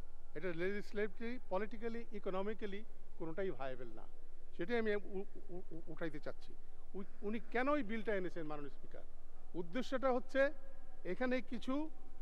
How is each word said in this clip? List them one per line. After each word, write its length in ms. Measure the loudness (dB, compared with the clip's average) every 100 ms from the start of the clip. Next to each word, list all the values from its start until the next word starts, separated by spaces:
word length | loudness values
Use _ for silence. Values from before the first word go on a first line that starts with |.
| 0 0 0
এটা 140 | 0 0
legislatively, 840 | 0 0 0 0 0 0 0 -2 -2 0
politically, 520 | 0 0 0 0 0 0 0
economically 640 | 0 0 0 0 0 0 0 0 0 0
কোনোটাই 320 | 0 0 0
ভায়াবল 400 | 0 -2 -2 -2
না। 80 | 0 0 0 0 0 0 0
সেটাই 220 | 0 2
আমি 160 | 2
উ-, 320 | 0 0 -2 -2 -2 -2
উ-, 140 | -2 -2
উ-, 120 | -2 -2
উঠাইতে 340 | 0 0 0
চাচ্ছি। 320 | 0 0 0 0 0 0 0
উ-, 80 | 0 0 0
উনি 180 | 0 0 2
কেন 240 | 2 4
এই 80 | 2
বিলটা 320 | 2 0 0
এনেছেন, 320 | 0 0 0 0
মাননীয় 240 | 0 -2
স্পিকার? 320 | 0 0 0 0 0 0 0 0
উদ্দেশ্যটা 580 | 0 0 0 2 2 2
হচ্ছে, 400 | 2 2 2 2 2 0 0 0 0
এখানে 360 | 0 0 2 2
কিছু 500 | 0 0 0 0 0 -2 -2 0